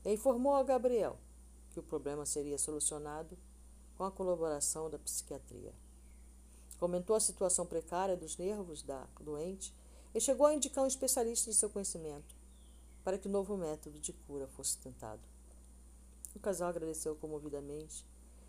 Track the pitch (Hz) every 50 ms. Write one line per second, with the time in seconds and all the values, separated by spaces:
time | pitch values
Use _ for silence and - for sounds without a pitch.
0 | - 185 214 214 - 277 240 240 254 277 285 277 262 269 262 247 226 247 247 220
1 | 175 127 - - - - - - - - - - - - - 170 165 - 160 147
2 | 135 143 143 147 143 139 - 151 143 147 143 139 - 156 151 147 - - 151 147
3 | 151 147 147 156 165 160 180 175 - - - - - - - - - - - -
4 | 185 190 190 - 190 180 180 165 165 160 147 143 - - - 160 160 156 147 147
5 | - - - - - - 147 131 - - 110 98 98 104 - - - - - -
6 | - - - - - - - - - - - - - - - - 175 175 175 180
7 | 180 - 220 220 - - 180 - 196 180 - - 170 170 - 165 - - 175 175
8 | 190 196 180 165 160 156 - - 180 196 214 208 190 170 151 143 - - 135 131
9 | 131 - - - 151 151 147 147 160 185 196 190 - - - - - - - -
10 | - - - 226 - 285 262 233 285 294 311 285 247 269 - 269 269 269 - -
11 | 269 254 - 262 233 233 233 - - 226 208 - 220 208 - 202 196 - - 170
12 | 160 151 143 147 - - - - - - - - - - - - - - - -
13 | - 190 190 196 - 196 196 202 190 190 208 190 170 151 156 151 - 151 151 151
14 | 151 - 165 - - - 143 139 135 127 - - 135 - - - - 131 123 -
15 | 123 110 107 - - - - - - - - - - - - - - - - -
16 | - - - - - - - 202 - 214 185 170 175 175 170 170 160 160 156 -
17 | - 160 151 151 - 156 151 147 147 147 143 143 143 143 147 151 156 156 - -
18 | - - - - - - - - -